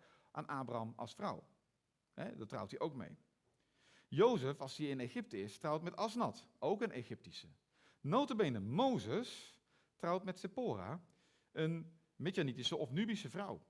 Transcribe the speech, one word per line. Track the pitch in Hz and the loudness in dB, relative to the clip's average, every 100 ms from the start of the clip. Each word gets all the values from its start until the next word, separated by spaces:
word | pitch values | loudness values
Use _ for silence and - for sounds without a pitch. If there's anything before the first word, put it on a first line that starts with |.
| - - _ | -16 -20 _
aan | 143 - | -10 -6
Abraham | 139 123 120 113 131 | -4 -2 -4 -4 -6
als | 120 - | -10 -4
vrouw. | 196 95 - _ _ _ _ _ _ | -4 -4 -10 _ _ _ _ _ _
Hè, | - - - | -10 -8 -8
daar | 107 | -8
trouwt | 120 98 | -6 -6
hij | - | -4
ook | 160 | -4
mee. | 135 80 - _ _ _ _ _ _ _ - - | -4 -10 -12 _ _ _ _ _ _ _ -20 -2
Jozef, | 139 233 208 131 143 | 6 6 6 2 -2
als | 135 - | -6 -4
hij | 147 | -2
in | 135 | -2
Egypte | 120 247 214 101 | -4 -4 -6 -4
is, | 196 - | -6 -4
trouwt | 156 156 | 0 0
met | 170 170 | -2 0
Asnat, | 214 233 156 - - - | 0 4 2 0 -10 0
ook | 143 202 | 4 4
een | 226 | 2
Egyptische. | 123 113 - 87 - 82 - _ _ - _ | 0 -4 -8 -10 -16 -16 -20 _ _ -20 _
Nota | 139 233 285 226 | 4 4 6 4
bene, | 156 110 | 4 2
Mozes | 101 156 269 190 101 170 247 - - - _ _ _ _ | 2 4 4 4 2 -2 -2 -8 -16 -20 _ _ _ _
trouwt | 170 185 | 0 0
met | 185 180 | -2 -6
Zipporah, | 185 - 233 104 92 170 - _ _ _ _ | -6 -2 -2 -2 -4 -8 -10 _ _ _ _
een | - 160 165 165 - _ - | 0 0 0 -6 -16 _ -6
Midjanitische | 151 196 143 123 - 165 | -2 2 0 0 -2 -2
of | 120 | 0
Nubische | 147 226 208 135 | 0 0 0 -4
vrouw. | - 202 78 | -6 -6 -6